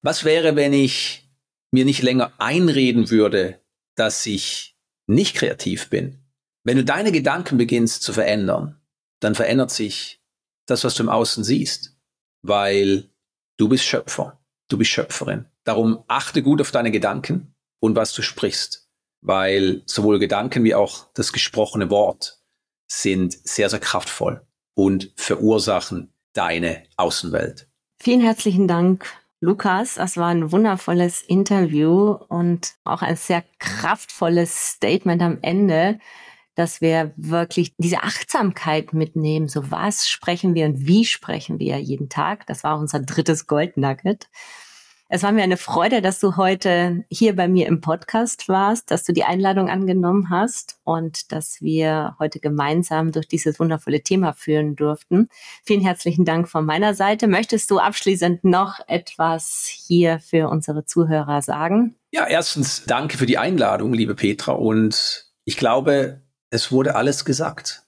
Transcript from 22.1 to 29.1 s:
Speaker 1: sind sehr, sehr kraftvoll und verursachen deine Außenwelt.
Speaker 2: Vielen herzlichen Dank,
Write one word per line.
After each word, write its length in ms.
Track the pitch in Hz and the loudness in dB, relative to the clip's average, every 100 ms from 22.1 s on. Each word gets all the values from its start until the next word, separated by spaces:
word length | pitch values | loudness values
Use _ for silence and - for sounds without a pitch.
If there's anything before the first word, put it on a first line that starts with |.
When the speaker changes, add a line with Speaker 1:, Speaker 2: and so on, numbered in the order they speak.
| - - - _ _ _ _ _ | -2 -12 -14 _ _ _ _ _
Speaker 1:
sind 460 | - 101 95 90 - - | -4 -2 0 -2 -4 -10
sehr, 220 | - 101 | -2 -2
sehr 100 | 104 | -2
kraftvoll 680 | - 92 - - 95 - _ _ _ - | -4 -6 -6 -4 -4 -6 _ _ _ 0
und 360 | 95 95 - - | 2 2 -4 -10
verursachen 1000 | - 104 107 110 104 92 - 90 76 _ _ | -4 0 2 2 2 -2 -2 -10 -12 _ _
deine 500 | - 87 85 85 80 _ - | -6 -4 -2 -4 -6 _ -4
Außenwelt. 680 | 87 - 85 78 80 - _ _ _ _ | -2 -2 -4 -4 -4 -10 _ _ _ _
Speaker 2:
Vielen 200 | - 247 | 2 4
herzlichen 460 | 233 226 214 185 190 | 4 2 0 2 2
Dank, 380 | 170 180 185 - | 4 2 2 -4